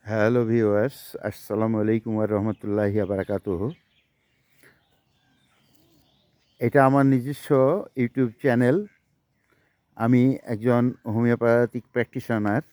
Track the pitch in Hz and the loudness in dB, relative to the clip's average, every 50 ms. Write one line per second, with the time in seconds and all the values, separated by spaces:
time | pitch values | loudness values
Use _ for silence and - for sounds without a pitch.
0 | _ 104 110 110 107 113 123 123 117 110 117 117 110 104 101 104 110 143 - - | _ -4 -2 0 2 2 2 0 0 0 0 2 2 2 2 0 0 -2 -6 -12
1 | - - - - - 104 - - - - 107 107 110 110 113 107 107 107 113 113 | -20 -18 -18 -10 -10 -10 -10 -10 -10 -6 -4 -2 -2 0 0 -2 0 0 -2 -2
2 | - 117 110 107 107 101 107 101 101 110 104 _ - 107 101 104 104 101 98 107 | -2 -4 -4 -4 -2 -2 -2 -2 -2 -4 -6 _ -6 -4 -2 -2 -2 0 -2 -2
3 | 98 90 101 95 92 - 101 95 _ 104 92 85 98 135 170 _ _ _ _ _ | -2 -2 -4 -6 -4 -4 -6 -6 _ -6 -6 -4 -4 -6 -8 _ _ _ _ _
4 | _ _ _ _ _ _ _ _ _ _ _ _ _ _ _ _ _ _ _ _ | _ _ _ _ _ _ _ _ _ _ _ _ _ _ _ _ _ _ _ _
5 | _ _ _ _ _ _ _ _ _ _ _ _ _ _ _ _ _ _ _ _ | _ _ _ _ _ _ _ _ _ _ _ _ _ _ _ _ _ _ _ _
6 | _ _ _ _ _ _ _ _ _ _ _ _ 127 117 - 143 135 135 135 139 | _ _ _ _ _ _ _ _ _ _ _ _ -4 2 4 6 6 6 4 4
7 | 139 135 135 127 120 139 143 - - - 147 131 131 135 165 208 - - _ 135 | 4 4 2 2 -2 -6 -10 -12 -2 0 2 4 4 2 0 -2 -6 -10 _ -4
8 | 123 117 _ 135 131 117 107 _ - 139 120 120 127 123 143 196 - 208 _ _ | -4 -4 _ -2 -2 -2 -4 _ -2 0 2 2 2 2 2 0 -2 -6 _ _
9 | _ _ _ _ _ _ _ _ _ _ _ _ _ _ _ _ _ _ _ - | _ _ _ _ _ _ _ _ _ _ _ _ _ _ _ _ _ _ _ -2
10 | 113 117 127 123 123 131 131 - _ - 120 104 110 123 120 120 120 127 - _ | 0 2 4 4 4 2 0 -2 _ -8 -8 -4 0 0 2 2 0 -2 -4 _
11 | _ 120 107 110 120 120 120 113 117 117 117 120 120 113 - 120 - _ _ 120 | _ -4 -2 0 0 0 0 2 2 2 2 2 2 0 -4 -12 -14 _ _ -4
12 | 113 _ _ 127 - - 117 107 104 104 104 135 - _ | -4 _ _ -12 -6 -4 -4 -2 -2 -2 -2 -2 -4 _